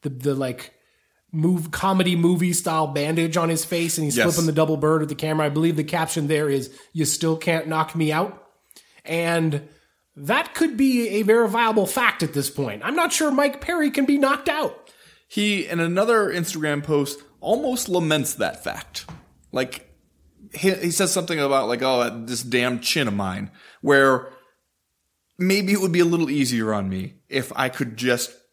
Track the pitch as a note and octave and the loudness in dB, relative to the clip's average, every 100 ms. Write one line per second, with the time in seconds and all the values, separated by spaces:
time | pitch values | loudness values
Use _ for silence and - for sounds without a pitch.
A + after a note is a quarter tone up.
0 | C#3+ B2+ C3 C3+ C3+ A#2+ - _ _ _ | -8 -4 -2 -2 -4 -6 -14 _ _ _
1 | _ _ _ D#3+ D#3+ F3+ D#3+ - G3 F#3 | _ _ _ -2 2 0 -2 -4 0 2
2 | F#3 F3 E3+ F3+ F3+ E3 - D#3+ D#3 C#3+ | 2 2 2 2 0 0 -2 0 0 -2
3 | D3 E3 E3 E3+ E3 D#3+ D#3+ E3+ E3+ D#3+ | -2 0 0 0 0 -2 -2 -2 -2 -2
4 | D3+ A#2+ A2+ D#3+ E3 D3+ D#3+ D#3 D3+ D#3+ | -2 2 2 2 0 2 2 2 2 2
5 | D3+ D3 D#3 D#3 D3+ C#3+ E3 D#3 D3+ E3+ | 0 -4 -2 0 0 2 0 0 -2 -2
6 | D#3+ - D3 D#3 D3+ C#3 B2 - - D#3+ | -2 -2 0 0 2 0 -2 -14 -14 -4
7 | D3 - E3 D#3+ E3+ E3 D#3 D#3+ D#3 E3 | -2 0 0 0 0 -2 -2 -2 -2 0
8 | D#3 D3+ G3 - - _ _ - _ _ | 0 0 -2 -6 -20 _ _ -20 _ _
9 | - E3 E3+ E3+ E3 D3 D3 - _ _ | -6 -2 0 2 0 -2 -8 -20 _ _
10 | _ - C#3+ B3 E4 - D#4+ A#3 C4+ B3 | _ -16 -2 0 0 0 -2 2 2 2
11 | A3+ G#3 G#3 A3+ A3+ A3 A#3 A3 F#3+ - | 0 0 4 4 4 2 2 2 2 2
12 | A#3+ - D#3+ C#3+ C3+ - C3+ G#2 D#3 D4+ | 2 2 -2 -2 -4 -4 -6 -4 -4 0
13 | E4+ - D#4 C4+ C#4+ C#4 - F4 D4+ - | 0 0 0 2 2 0 -4 0 0 0
14 | C4+ C#4+ C4+ C#4 C#4 D4+ C4 - - _ | 2 4 4 2 -2 -2 -2 -6 -20 _
15 | - _ _ - G#3 G3+ D#3 E3+ E3 F3 | -20 _ _ -2 0 0 -2 -2 0 2
16 | A3+ A3+ G3+ F3 E3+ D#3+ D3+ D3 D3 D3 | 2 4 2 0 -4 -2 -2 -2 0 0
17 | C#3 - - _ - A3+ D4 B3 - F3+ | 0 -6 -16 _ -2 0 0 -4 0 0
18 | D#3+ D3+ B2+ - F#2+ - - - - - | 2 0 -2 -2 -4 -4 -8 -10 -12 -16
19 | - - - _ _ - C3 - - _ | -16 -20 -20 _ _ -4 -4 -6 -18 _
20 | _ _ _ _ - - F#3+ F#3+ E3+ E3 | _ _ _ _ -20 -2 0 0 -2 0
21 | F#3+ - E3+ E3 C#3 C#3 A2 A#2+ C3 B2+ | 0 0 -2 -2 2 2 2 0 2 2
22 | A#2+ A#2 A2+ A#2+ A#2+ B2 B2 A#2+ - E3 | 0 -4 -8 -8 -2 0 2 -2 -2 0
23 | B2+ G2+ G2 F#2 G2+ - - - C3+ C#3 | 0 -2 -4 -4 -8 -12 -20 -8 4 6
24 | C3+ B2+ - - _ _ _ _ _ _ | 6 4 -2 -20 _ _ _ _ _ _
25 | _ _ _ _ F3+ G3 F#3+ G#3 F#3 F3 | _ _ _ _ 0 2 2 0 2 4
26 | E3+ E3+ D#3 C#3+ B2+ A#2+ A2 G#2+ F#2+ F#2+ | 4 4 0 0 0 0 0 0 -2 -4
27 | F#2 - _ C3+ B2 - C3 - B2+ A2 | -6 -12 _ -6 -4 -2 -2 -2 -8 -4
28 | B2 A#2+ - - _ | 0 0 0 -10 _